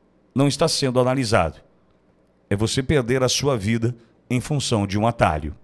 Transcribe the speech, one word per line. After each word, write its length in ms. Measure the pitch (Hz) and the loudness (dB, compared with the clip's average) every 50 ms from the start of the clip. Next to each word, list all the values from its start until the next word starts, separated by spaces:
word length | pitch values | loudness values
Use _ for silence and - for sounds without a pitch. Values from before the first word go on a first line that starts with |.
| _ _ _ _ _ _ _ | _ _ _ _ _ _ _
não 120 | 127 139 | 2 2
está 220 | 143 139 - 170 160 | 2 2 0 0 0
sendo 320 | - - 147 131 120 127 | 0 -2 -2 0 0 2
analisado. 600 | 123 123 131 139 127 104 113 104 85 78 - - - _ _ _ _ _ _ _ _ _ _ _ _ _ _ _ _ _ | 2 2 0 0 0 2 2 2 2 0 -4 -10 -20 _ _ _ _ _ _ _ _ _ _ _ _ _ _ _ _ _
É 60 | 101 | -2
você 260 | 101 110 113 - 135 135 | -2 -2 -2 -2 -2 -2
perder 400 | 127 165 143 120 110 127 135 127 | 0 0 0 2 0 0 0 0
a 60 | 123 | 0
sua 280 | - - - 110 123 | 0 0 0 0 -2
vida 400 | 113 95 107 117 117 113 117 120 - - _ _ _ _ _ | 0 0 -2 -2 0 0 -2 -4 -6 -14 _ _ _ _ _
em 120 | 123 127 | -4 -4
função 460 | - - 151 139 - - 123 107 101 | -2 -2 -4 -4 -2 -2 0 0 0
de 120 | 98 95 104 | 0 -2 0
um 80 | 107 | 0
atalho. 480 | 117 120 - 113 95 80 76 73 76 73 - | 0 2 2 2 2 2 0 -4 -8 -10 -12